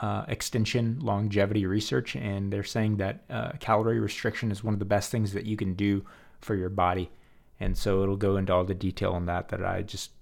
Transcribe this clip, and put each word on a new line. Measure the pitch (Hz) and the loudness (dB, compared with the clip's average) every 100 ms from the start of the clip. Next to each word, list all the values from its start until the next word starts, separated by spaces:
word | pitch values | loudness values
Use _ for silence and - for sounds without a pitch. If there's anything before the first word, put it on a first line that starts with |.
uh, | 107 101 - | -4 -4 -4
extension, | 107 - 123 107 120 117 123 | -6 -2 0 2 2 0 0
longevity | 117 101 107 101 98 107 95 | 0 0 2 2 2 2 2
research, | 104 107 131 127 135 | 0 2 0 -2 -4
and | 110 98 98 | -4 -2 -2
they're | 101 | -2
saying | 101 117 107 104 | -2 0 2 2
that, | 98 - - | -2 -4 -8
uh, | 113 113 - | -6 -6 -6
calorie | - 107 113 113 | 2 2 4 2
restriction | 110 - 104 - 113 | 0 -2 -4 -2 -2
is | 101 | -2
one | 110 | -2
of | 104 | -2
the | 98 | 2
best | 101 - | 2 2
things | 117 104 | 0 0
that | 98 107 | -2 -4
you | 107 | -2
can | 98 | -2
do | 92 101 98 98 - - - | 2 2 2 0 -12 -20 -14
for | - 104 | -4 -2
your | 92 | 0
body. | 98 90 92 90 - - - _ - | 2 2 2 -2 -10 -20 -20 _ -4
And | 95 92 | -2 0
so | 104 98 | 2 4
it'll | 98 98 | 2 2
go | 101 98 | 2 2
into | 95 | 4
all | 90 | 2
the | 90 90 | 2 0
detail | 95 - 95 | -2 0 -2
on | 87 87 | 0 -2
that | 87 - | -2 -4
that | 95 92 | -4 -2
I | 92 | -4
just, | 95 101 - - | -4 -8 -12 -10